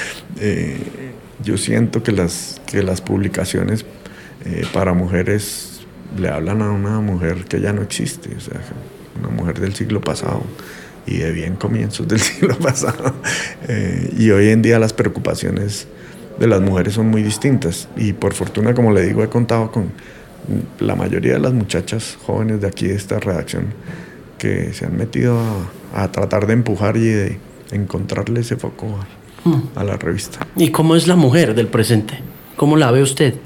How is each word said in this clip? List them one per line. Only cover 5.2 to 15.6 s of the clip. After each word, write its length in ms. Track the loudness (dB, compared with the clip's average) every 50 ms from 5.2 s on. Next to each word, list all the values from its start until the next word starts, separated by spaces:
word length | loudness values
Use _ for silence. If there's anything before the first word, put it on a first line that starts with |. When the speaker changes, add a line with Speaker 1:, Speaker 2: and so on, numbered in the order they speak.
| 2 2 0 0 -2 -4 -8 -10 -12 -14 -16 -18 -18 -18 -20 -18 -16 -10 -6
Speaker 1:
le 120 | -4 -2 -2
hablan 320 | -2 -2 -2 0 0 0
a 100 | 0 0
una 300 | 0 0 0 0 0 0
mujer 420 | 0 0 0 0 0 0 -2 -2 -4
que 140 | -2 -2 0
ya 140 | 0 0 0
no 80 | -2
existe, 480 | -2 -4 -4 -4 -4 -4 -6 -8 -10 -10 -10
o 20 | -10
sea, 220 | -10 -10 -10 -10 -10 -12 -12 -14 -14 -16 -18 -20 -20 -14 -10 -8
una 100 | -6 -4
mujer 300 | -4 -2 -2 -2 -2 -2
del 140 | -2 -4 -2
siglo 240 | -4 -2 -2 -2 -2
pasado 440 | -2 -2 -4 -2 -2 -4 -4 -4 -4 -8 -10 -14 -16 -16 -16 -16 -18 -18 -20 -14 -8
y 120 | -4 -2
de 140 | -2 -2 -2 -2
bien 220 | -4 -4 -4 -4
comienzos 520 | -4 -2 -2 0 0 -2 -2 -4 -4 -2
del 120 | 0 0 2
<laughs> 20 |
siglo 340 | 0 -2 0 2 2 2 2
pasado. 580 | 2 0 0 0 0 -2 -2 -4 -2 -2 -2 -2 -2 -6 -6 -4 -4 -6 -8 -10 -10 -6
Eh, 460 | -4 -2 -2 0 0 -2 -2 -2 -2 0
y 120 | 2 2 4
hoy 180 | 6 6 6 6
en 120 | 6 6
día 180 | 6 6 6 6
las 140 | 4 2 2
preocupaciones 960 | 0 -2 0 -2 -2 -2 -2 -4 -2 -2 -2 -2 -2